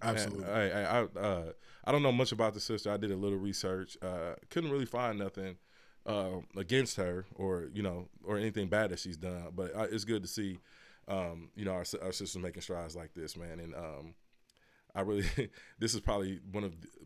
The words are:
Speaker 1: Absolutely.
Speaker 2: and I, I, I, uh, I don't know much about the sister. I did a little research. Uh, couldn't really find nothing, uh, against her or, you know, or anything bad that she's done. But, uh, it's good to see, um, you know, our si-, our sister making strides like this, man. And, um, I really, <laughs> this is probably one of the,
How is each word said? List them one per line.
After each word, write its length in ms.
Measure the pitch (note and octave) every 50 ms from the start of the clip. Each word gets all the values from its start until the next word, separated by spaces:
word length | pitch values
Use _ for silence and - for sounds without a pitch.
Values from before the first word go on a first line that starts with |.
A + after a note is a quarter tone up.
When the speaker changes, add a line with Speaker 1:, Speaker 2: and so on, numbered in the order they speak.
Speaker 1:
Absolutely. 440 | A2+ A2+ A2 A2 G#2 G#2 G2+ G2 F#2+
Speaker 2:
and 80 | F#2+
I, 300 | G#2 A2+ G#2 F#2+ F#2 G#2
I, 160 | G2 E2 A2 A#2+
I, 20 | A2 - - F2
uh, 320 | G2+ G#2 F#2+ F2 E2 E2 - - - - - - -
I 80 | -
don't 100 | C3+ D3
know 100 | C#3+ C3
much 180 | B2 B2 B2+ A2
about 220 | A#2 A2 A2+ A2 G#2
the 60 | G#2
sister. 300 | - - A2+ G#2 - G#2
I 40 | G#2
did 140 | G2+ G#2 G2+
a 60 | G2
little 220 | F#2+ G2+ G2+ G2+ F#2+
research. 580 | F#2+ G2+ F#2 - - F#2+ F#2 F#2 F#2+ - - -
Uh, 340 | F#2 F#2 F2+ F2 E2 F2 - - - -
couldn't 220 | - E3+ E3 D3+
really 160 | C#3 C#3 B2+
find 320 | - - A#2+ B2 A#2 G#2+ G2+
nothing, 380 | G2+ F#2+ - G2 F#2+ F#2+ F2+ - - _ - - - - - - -
uh, 340 | - G#2+ G2+ F#2+ F#2 F#2 F2+ - - -
against 400 | F#2+ F#2+ F2 B2 C3+ C3 - -
her 300 | - F#2 F2+ F2 F#2 F#2+ - -
or, 340 | - G2 F#2+ F#2 E2+ E2 C2 D2+
you 80 | G#2
know, 260 | G2+ F#2+ F2 F2 F2+ - - - -
or 120 | F#2+ G#2 G2+
anything 300 | A2 A2 G2 G#2+ G2 F2
bad 220 | G2 G#2+ A2 G2
that 100 | F2+ -
she's 160 | - F#2 E2+
done. 320 | D#2 F2+ F2+ F2+ F2 F2 D2+ F2
But, 200 | F2+ F#2+ - -
uh, 120 | G#2+ A2 F2
it's 140 | G#2+ A2 G2
good 180 | A2 A2+ G#2
to 60 | F2+ E2+
see, 320 | - - G#2 G2 F#2 F2 - - - - - - - - - -
um, 420 | G2 F#2+ F2+ E2+ E2 E2+ E2+ - -
you 80 | - G#2
know, 80 | F#2+
our 120 | F#2+ F2+ F2
si-, 140 | - - -
our 140 | - F#2
sister 260 | F2+ - G2+ F#2 - F#2
making 240 | F2+ F2+ F2 F2+
strides 320 | - - F#2 F2 E2+ E2 D#2+
like 180 | E2+ D#2+ D#2 -
this, 220 | F2 D#2+ D2+ -
man. 220 | F2 F2 E2+ E2 F2
And, 160 | E2 E2 -
um, 400 | - E2+ D#2 D2+ C#2 D2+ E2 E2 - - _ _ _ _ _ _ _ _ _ _ _ _ - -
I 60 | G2
really, 240 | G2 G2+ G#2 G2+ G2 F#2+ -
<laughs> 140 | - A#2+ G#2 - - - - - -
this 140 | A2+ A2 A#2
is 60 | G#2+
probably 380 | - B2 G#2+ G2+ F#2+ F#2+ F#2+ F2+ - F#2+
one 100 | F#2+ G#2 G#2
of 160 | F#2+ E2+ E2
the, 60 | - - - - D#2